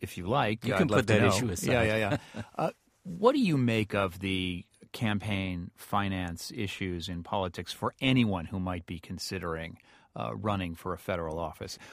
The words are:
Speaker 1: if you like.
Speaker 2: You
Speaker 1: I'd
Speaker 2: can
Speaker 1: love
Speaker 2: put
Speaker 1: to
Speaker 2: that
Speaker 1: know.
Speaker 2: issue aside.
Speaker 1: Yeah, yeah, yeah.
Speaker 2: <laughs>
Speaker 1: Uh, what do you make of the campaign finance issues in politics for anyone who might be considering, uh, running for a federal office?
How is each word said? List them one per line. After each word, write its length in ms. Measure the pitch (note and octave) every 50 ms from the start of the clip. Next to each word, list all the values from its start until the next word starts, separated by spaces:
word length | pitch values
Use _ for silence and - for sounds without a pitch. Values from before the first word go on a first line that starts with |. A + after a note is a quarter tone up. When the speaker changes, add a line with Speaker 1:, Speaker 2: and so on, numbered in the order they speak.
Speaker 1:
if 160 | - G2 - F#2
you 80 | F2
like. 400 | F#2 B2 C#3+ B2 G#2 A2 A2 -
Speaker 2:
You 80 | A2+ G#2
Speaker 1:
I'd 40 | F#2+
Speaker 2:
can 80 | G2 -
Speaker 1:
love 120 | G#2+ G2+
Speaker 2:
put 80 | G2+ G#2
Speaker 1:
to 60 | A2
Speaker 2:
that 80 | G#2+
Speaker 1:
know. 60 | A#2+ G2+
Speaker 2:
issue 220 | G2 F#2+ B2 A2
aside. 220 | F2+ - - -
Speaker 1:
Yeah, 120 | B2+ A#2+ A2+
yeah, 340 | A2 G#2+ A2 G#2+ G2 - - - - -
yeah. 60 | A2 A2+ -
Speaker 2:
<laughs> 80 | - -
Speaker 1:
Uh, 140 | D#3 - - _ _ _ _ _ -
what 300 | F#3 E3+ F3+ G#3 B3 C#4+
do 60 | C#4+
you 160 | B3 F3+ D#3 C3+
make 360 | B2 A#2 A2+ A2 G#2 - -
of 260 | G2+ G2 F#2 F2 F#2
the 460 | F#2+ F#2+ F#2+ F#2 F#2 F2+ F2+ F2 - _ _ _ - -
campaign 760 | - - A#2 G#2+ G#2 G2 F#2 A2 G2+ F#2+ F#2+ F#2 F2+ F2 F2+ - -
finance 760 | - - - - G2+ G2+ G2 F#2+ F#2 F2+ F2 E2+ - - - -
issues 520 | - G#2 F#2+ - - G2 F#2 F2 E2+ E2 G2
in 120 | F2 F2
politics 500 | E2+ - - G2+ F#2+ F2+ - - F2+ -
for 220 | - - A2 B2 - -
anyone 440 | C3+ C3 C3 B2+ A#2+ G#2 F#2+ F2+ -
who 140 | - - F#2+
might 260 | F2+ F#2 F2+ F2 - -
be 120 | F2 E2
considering, 800 | - - F#2+ F2 - - G2 F#2 F2 E2+ E2 D#2+ E2 E2 G2 - _ _ - - _ _ -
uh, 180 | - A2+ A2+ A2
running 380 | G2+ G2+ G#2+ G2+ F#2+ F#2 E2+ D#2+
for 200 | - - F#2 F2
a 40 | -
federal 400 | - - F#2+ F2 E2 D#2+ D#2 E2
office? 400 | E2 D#2+ - - - - - - - -